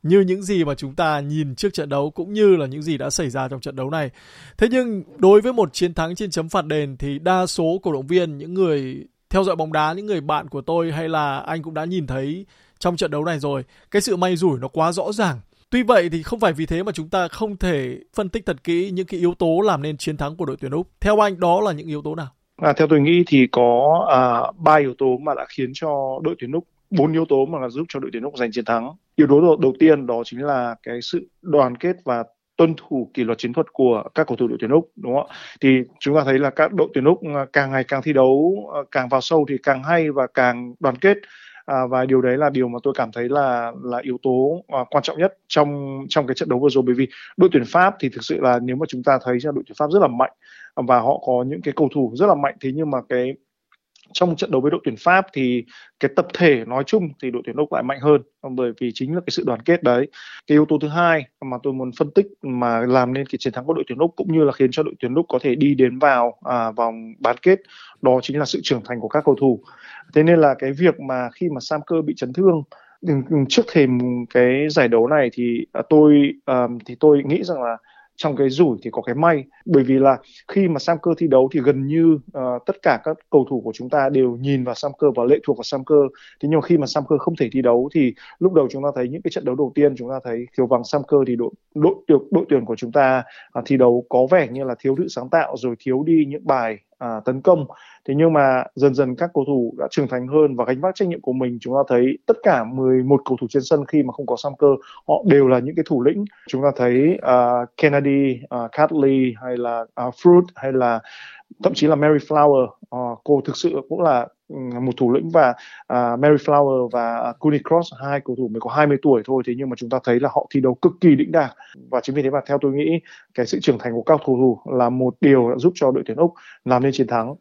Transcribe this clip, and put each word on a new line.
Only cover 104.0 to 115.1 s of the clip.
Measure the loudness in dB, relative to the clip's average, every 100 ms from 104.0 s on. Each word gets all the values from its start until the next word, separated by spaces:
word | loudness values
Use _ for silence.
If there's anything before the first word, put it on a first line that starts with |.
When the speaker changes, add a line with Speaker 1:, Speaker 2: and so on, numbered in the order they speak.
Speaker 2:
mà | -2
không | -6 -6
có | -4
Sam | -6 2
Kerr, | 2 2 -4 -16 -2
họ | 0 4
đều | 6 6
là | 4
những | 0
cái | -4 -2
thủ | 0
lĩnh. | 0 0 -6 _ -8
Chúng | -2
ta | -2 2
thấy, | 2 4 2 0
à, | 2 2 4 0 -4 0
Kennedy, | 0 2 2 2 0 -2 -8
à, | -8 -8
Catley | 0 0 2 2 2 0 -4
hay | -8 -6
là, | -4 -6 -8
à, | -8
Fruit | -8 0 6 6 4
hay | -6 -4
là | 0 0 0 -6 -20 -20 -20 _ -4
thậm | -4
chí | 0 2
là |
Mary | 2 2 2 0
Flower, | 2 4 4 0 _ -14
à, | -8 -8 -8
cô | 0 0
thực | 0 -4
sự | -4 -4 -6
cũng | -2
là, | 2 0 -2 _ _
ừ, | -12 -10 -6
một | -6 0
thủ | 0